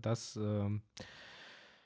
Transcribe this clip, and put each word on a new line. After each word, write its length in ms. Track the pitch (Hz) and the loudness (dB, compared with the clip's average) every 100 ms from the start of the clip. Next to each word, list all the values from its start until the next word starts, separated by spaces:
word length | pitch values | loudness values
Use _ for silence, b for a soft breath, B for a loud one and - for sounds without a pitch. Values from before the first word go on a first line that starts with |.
das, 340 | 110 113 - 107 | 2 2 0 0
ähm, 400 | 104 104 101 107 - - b b b b b b b b | 2 4 4 2 -2 -14 b b b b b b b b